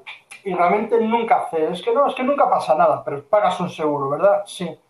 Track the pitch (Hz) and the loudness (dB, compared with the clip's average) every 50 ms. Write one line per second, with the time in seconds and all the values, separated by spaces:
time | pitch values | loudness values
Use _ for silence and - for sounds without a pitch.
0 | - - - - _ - - - - 196 175 175 175 180 202 214 226 - 240 226 | -16 -20 -20 -20 _ -20 -20 -12 -8 -4 -2 0 2 2 2 0 0 0 2 2
1 | 220 220 233 233 226 - 180 175 - - 165 160 156 165 180 180 - 233 233 285 | 2 2 0 0 2 2 0 0 0 -2 -2 -2 -2 -2 -2 -4 -2 0 2 2
2 | 285 - - - 254 262 285 285 277 240 196 160 - - 156 160 175 156 143 - | 2 2 0 -2 -2 0 2 2 2 2 2 0 0 2 2 4 4 2 2 0
3 | - 151 143 139 - _ - 208 208 180 - - 175 175 - - 160 151 147 143 | -4 -8 -10 -10 -2 _ 2 2 2 2 0 -2 -4 -6 -6 -4 -2 -2 -2 -2
4 | 139 139 143 - 175 202 202 202 - - - - 180 165 - - _ | -2 -4 -2 0 2 2 2 2 -2 -6 -10 -10 -10 -10 -10 -12 _